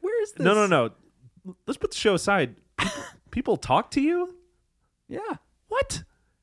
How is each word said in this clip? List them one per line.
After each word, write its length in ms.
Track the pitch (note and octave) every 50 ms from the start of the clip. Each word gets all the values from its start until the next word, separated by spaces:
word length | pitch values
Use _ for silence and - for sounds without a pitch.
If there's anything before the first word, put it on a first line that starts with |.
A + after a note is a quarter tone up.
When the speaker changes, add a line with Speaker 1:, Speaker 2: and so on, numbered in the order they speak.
| E4+
Speaker 1:
"Where 200 | G4 A#4 A#4 G#4
is 100 | - -
this?" 120 | - E3
Speaker 2:
No, 100 | F#3 G#3
no, 120 | G#3+ G#3
no. 260 | F#3+ E3+ C#3 A#2 G#2+ - _ _ _ _ _ _ - _ _ _ F#3 F3+ - _
Let's 100 | - C#4 -
put 120 | - G4
the 80 | - -
show 160 | - G#3+ F#3+
aside. 400 | E3 - G3+ G3+ F#3+ C#3 A#2 - - _ _ _ -
People, 240 | - - - - - - -
<laughs> 140 | - _ -
people 260 | - A#3 - A#3 G3+ -
talk 320 | - - C3 F#3 A3+ - -
to 80 | C#4+
you? 360 | C#4 D#4 F4 F4 F4+ F4+ F4+ - _ _ _ _ _ _ _ _ _ _ _ _ _ -
Speaker 1:
Yeah. 280 | - F#4 G#4+ G#4+ - - - _ _ _ _ _
Speaker 2:
What? 340 | A4 C5+ C5+ - - - - - _ _ _ _ _ _